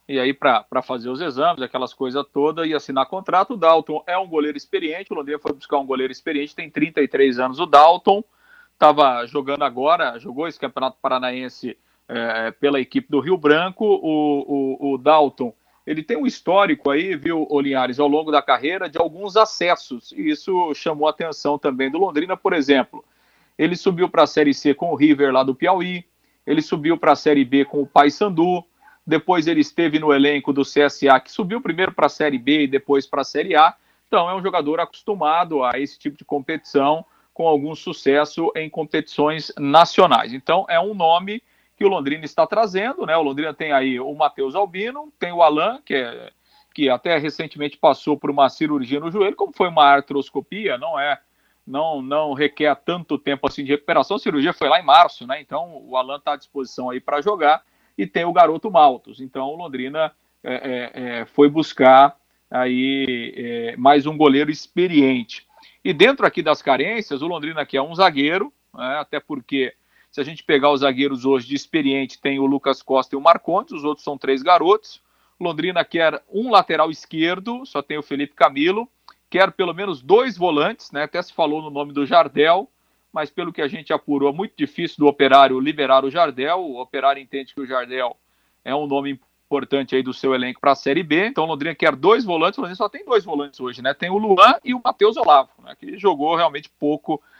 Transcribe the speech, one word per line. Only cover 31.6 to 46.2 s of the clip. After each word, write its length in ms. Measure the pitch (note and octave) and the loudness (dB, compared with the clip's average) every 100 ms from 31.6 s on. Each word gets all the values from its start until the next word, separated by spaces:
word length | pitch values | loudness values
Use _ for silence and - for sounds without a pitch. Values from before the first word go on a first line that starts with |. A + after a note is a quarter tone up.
primeiro 320 | A3 E3 F#3 | -6 -2 -2
pra 160 | F3+ D3 | 0 -2
Série 300 | - D3+ C3 | 0 -2 -2
B 240 | A#2+ D3+ | 0 0
e 40 | C#3+ | 0
depois 400 | C3+ - C#3 - | -2 0 -2 0
pra 160 | C#3 | -6
Série 320 | C3 D3 F#3 | -4 -4 -2
A. 200 | D#3 E3 - _ _ - | 2 2 0 _ _ -4
Então 220 | G#3 E3+ | -2 0
é 40 | |
um 60 | F#3+ | -2
jogador 400 | F#3+ F3+ D3 E3 | -4 -4 -2 -4
acostumado 840 | E3 - - G3+ D3+ E3 E3+ D3+ | -6 -8 -8 -4 0 0 -2 -2
a 160 | B2+ B2 | -2 -2
esse 200 | C#3 - | -6 -8
tipo 180 | C#3+ C#3 | -12 -12
de 80 | |
competição, 800 | - D3 C3 D#3+ - C#3+ C#3 D#3+ - _ _ | -8 -8 -6 -10 -2 0 2 0 -4 _ _
com 120 | - E3 | -4 0
algum 280 | D3+ D3 | 0 -2
sucesso 760 | D#3 - - C#3 C#3+ D3+ - E3 D#3+ | -10 -10 -4 2 2 2 -2 -4 -4
em 140 | D#3 | -8
competições 840 | - D3+ D#3 D3 - D3 D#3 - - | -8 -4 -4 -4 0 0 0 -8 -6
nacionais. 760 | C#3+ D#3 E3 - F3+ A#2 A2+ | 2 6 6 6 4 4 0
Então 320 | C3 - E3+ - | -6 -2 -2 0
é 100 | E3+ | -2
um 140 | G3 | -2
nome 480 | G#3 E3 E3+ G3 A3 _ _ _ - | 0 2 2 0 -10 _ _ _ 0
que 80 | |
o 40 | G3 | 2
Londrina 360 | F#3 C#3 D#3+ | 2 -2 -6
está 220 | D3+ - D#3+ | -4 0 0
trazendo, 580 | G#3 A3 F#3 G#3 F#4 | 2 0 0 -4 -4
né? 100 | D3+ | -2
O 80 | E3 | 0
Londrina 300 | D3 C#3 D#3 | 0 -2 -6
tem 200 | D3 D#3+ | -6 0
aí 280 | C#3 C3 B2 | 0 0 -2
o 140 | C3+ | -6
Matheus 400 | D3 D3 - C3+ | -2 -2 0 -4
Albino, 580 | D#3+ G3+ F3+ A3 C#4 D4+ - | -2 -4 -4 -8 -8 -14 -8
tem 140 | F3 | -6
o 100 | E3+ | 4
Alan, 380 | E3 D3+ F#3+ C4+ | 4 4 -2 -4
que 120 | - D3 | -6 -4
é, 360 | A#2+ A#2+ | -4 -10